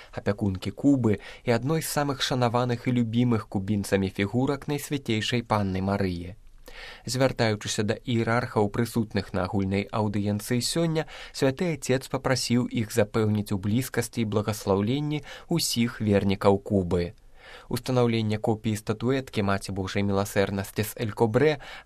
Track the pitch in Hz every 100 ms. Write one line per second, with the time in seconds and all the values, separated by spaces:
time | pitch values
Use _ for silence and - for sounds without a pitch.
0 | - - 104 101 101 92 98 - 143 135
1 | 113 98 - - - 117 127 160 - 151
2 | 143 131 - 131 120 120 123 120 127 123
3 | 113 117 123 110 - 104 95 104 95 98
4 | 95 - 101 123 135 139 151 147 - 143
5 | 131 110 - 123 113 107 98 92 95 101
6 | 95 87 87 - - - - - - -
7 | - 127 131 - 113 104 110 - 104 -
8 | - 117 113 120 120 113 104 123 117 120
9 | 107 101 - 92 92 101 95 98 - 113
10 | 107 104 101 104 - 123 - 165 165 160
11 | 151 - - - 135 135 185 147 - 127
12 | - 131 135 127 - 120 - 123 107 120
13 | 107 113 107 104 101 101 101 117 127 -
14 | - - 107 104 107 104 104 95 104 135
15 | 147 147 - - - 165 - 120 117 -
16 | 107 101 98 95 101 98 - 101 87 90
17 | 87 - - - - - - 123 - 127
18 | 120 113 107 107 117 107 113 104 - 104
19 | 117 135 135 110 101 98 - 95 92 101
20 | 101 98 101 104 98 98 98 - 104 -
21 | 113 - 117 123 156 147 - -